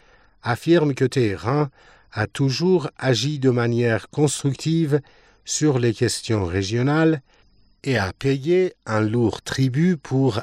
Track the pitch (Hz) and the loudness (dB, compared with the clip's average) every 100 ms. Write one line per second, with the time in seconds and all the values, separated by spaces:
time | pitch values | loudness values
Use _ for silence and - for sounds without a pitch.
0 | _ _ _ _ 117 123 156 170 151 135 | _ _ _ _ -6 -2 2 4 4 2
1 | 131 135 110 95 107 143 147 - - _ | 0 2 0 0 -2 -2 -2 -6 -20 _
2 | _ 104 107 - 135 127 175 185 139 - | _ -4 -4 -2 -2 0 0 0 -2 -4
3 | 131 117 131 151 131 120 117 120 120 110 | -2 0 -2 0 2 2 2 0 0 0
4 | - - 147 - 143 131 156 165 156 143 | -4 -2 0 0 -4 -4 -2 0 0 -2
5 | - _ _ _ - - 151 131 120 107 | -4 _ _ _ -10 -2 0 2 0 0
6 | 117 - - 107 90 92 98 117 131 151 | -2 -2 -2 -2 0 -2 -2 -2 0 2
7 | 160 151 - _ _ _ _ _ 139 120 | 2 0 -4 _ _ _ _ _ -4 -2
8 | 95 - 135 139 139 180 185 - - 107 | -2 -4 -2 -2 0 0 0 -4 -4 0
9 | 110 117 113 - - - 135 127 175 170 | 0 0 0 -2 -6 -2 0 2 0 0
10 | - 135 135 104 | -2 0 0 -2